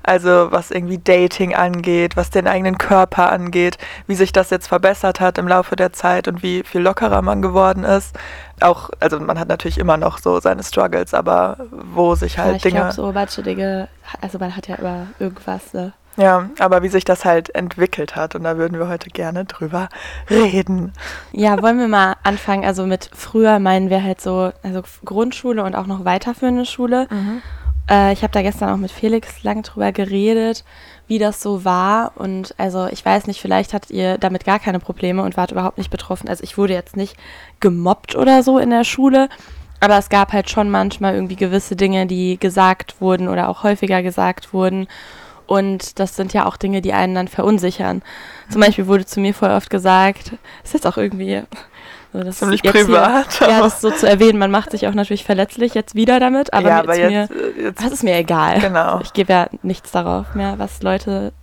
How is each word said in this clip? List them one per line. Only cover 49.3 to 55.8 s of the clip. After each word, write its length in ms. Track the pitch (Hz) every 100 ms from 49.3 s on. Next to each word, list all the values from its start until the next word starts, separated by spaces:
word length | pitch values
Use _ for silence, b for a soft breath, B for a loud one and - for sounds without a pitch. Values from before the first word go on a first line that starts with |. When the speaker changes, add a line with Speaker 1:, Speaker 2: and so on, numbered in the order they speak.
Speaker 2:
voll 180 | 202 196
oft 180 | 196 -
gesagt, 640 | 196 185 185 190 196 - 233 B B
ist 120 | -
jetzt 120 | 311 -
auch 120 | 220
irgendwie 440 | 202 190 190 196 - 220 B B B B B
so, 80 | 185
das 180 | 185 185
Speaker 1:
Ziemlich 240 | 202 202 190
Speaker 2:
jetzt 80 | 208 208
hier, 0 | 175
Speaker 1:
privat, 420 | 190 262 269 -
Speaker 2:
ja, 80 | - 220
Speaker 1:
aber 20 |
Speaker 2:
das 180 | 214 -
so 100 | 220
zu 180 | 320 208
erwähnen, 300 | 202 220 214
man 120 | 196
macht 200 | 202 208
sich 160 | 214 208
auch 60 |
natürlich 300 | 202 202 202
verletzlich 500 | - 190 202 - 233
jetzt 220 | 220